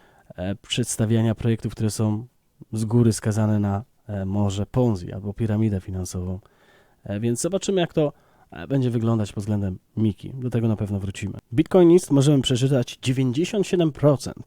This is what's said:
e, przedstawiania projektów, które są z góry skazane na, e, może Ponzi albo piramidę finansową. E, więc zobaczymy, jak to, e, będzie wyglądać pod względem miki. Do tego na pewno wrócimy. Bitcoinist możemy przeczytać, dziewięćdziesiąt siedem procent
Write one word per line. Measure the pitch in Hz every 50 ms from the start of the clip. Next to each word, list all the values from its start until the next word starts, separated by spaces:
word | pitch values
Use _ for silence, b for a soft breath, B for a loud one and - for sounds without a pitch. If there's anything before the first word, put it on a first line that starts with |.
| b b b b b b -
e, | - 90 98 98
przedstawiania | - - - - 127 117 - - - 113 104 113 113 113 113 107
projektów, | - - 117 113 - - 110
które | - - 110 107
są | - - 107 107 104 107 123 - _ _ _ _ _ - - -
z | 113 110 113
góry | 104 117 120 117 113
skazane | 107 - - 113 101 110 107 107 107 104
na, | 104 101 98 101 120 - _ _ _
e, | - 104 98 95
może | 95 98 104 104 101 95 104 98
Ponzi | - - 127 123 117 104 87 87 -
albo | 98 98 101 101 101
piramidę | - 117 107 104 104 113 110 101 92
finansową. | - - 92 92 90 - - 92 90 92 92 95 - b b b b b b b b b b b b
E, | - 101 104
więc | 117 117 120 -
zobaczymy, | - 170 190 190 - - 190 185
jak | 160 -
to, | - 165 151 143 - b b b b b b b
e, | b - 85
będzie | - 135 135 123 123
wyglądać | 117 120 113 113 113 110 104 -
pod | - 110
względem | 98 107 104 101 101 95 92 - _ _ -
miki. | 104 110 107 95 - - - 127
Do | 131 123 123
tego | 120 117 117 113
na | 107
pewno | - 107 98 104 98
wrócimy. | 98 95 - - 101 98 - - - -
Bitcoinist | 113 131 165 - - 185 175 165 170 180 - -
możemy | 143 139 131 151 147 135
przeczytać, | 117 - 131 110 131 135 143 123 120 - - -
dziewięćdziesiąt | - 131 127 135 131 127 120 147 180 - 233 202 180
siedem | - 190 175 165 156
procent | 135 - 139 151 139 - - - - - -